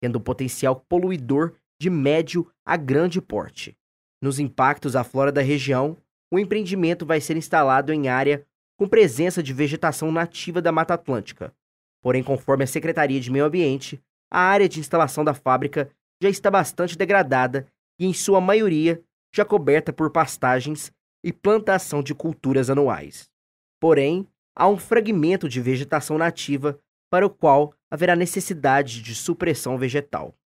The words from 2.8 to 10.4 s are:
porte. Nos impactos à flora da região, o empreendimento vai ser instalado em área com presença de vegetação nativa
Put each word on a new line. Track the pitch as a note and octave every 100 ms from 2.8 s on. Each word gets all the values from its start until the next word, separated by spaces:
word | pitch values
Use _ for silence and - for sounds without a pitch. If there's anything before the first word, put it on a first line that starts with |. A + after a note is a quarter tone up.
| C#3 C3+ F3+ F3
porte. | - G#2+ - - - - _ _ _ _
Nos | C3+ C3+
impactos | C#3+ - C3 C#3+ D3 B2+
à |
flora | A#2+ C3 C#3
da | C#3+
região, | C3+ C#3+ C3 C3 C#3+ E3+ _ _ _
o | F3+
empreendimento | G3+ G#3+ G3 G3 E3 F3 D#3+
vai | D#3+
ser | - D#3+
instalado | D#3 E3 C#3 C3 C#3
em | D#3 C#3
área | B2+ C#3 C#3+ - _ _ _
com | G3+
presença | A3+ G3 A#2+ F3 F3+
de | C#3+
vegetação | C3 D3 D#3+ E3+ D3 D#3
nativa | D#3+ E3+ -